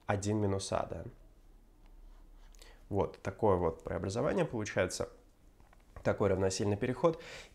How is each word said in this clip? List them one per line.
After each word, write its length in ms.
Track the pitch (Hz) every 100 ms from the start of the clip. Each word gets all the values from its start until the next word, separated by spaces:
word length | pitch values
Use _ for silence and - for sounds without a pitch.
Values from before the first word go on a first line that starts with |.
| -
один 320 | 101 98 107
минус 340 | 101 98 -
а, 160 | - -
да? 140 | 85 - - - - - - - - - - - - - - - - - - -
Вот, 320 | 101 80 -
такое 320 | - - 110
вот 300 | 90 85 80
преобразование 600 | - 90 95 107 139 196
получается, 640 | 156 117 107 - - - - - - _ - - - - - -
такой 280 | 104 101 101
равносильный 480 | 95 95 95 104 104
переход. 440 | 123 123 170 165 - - -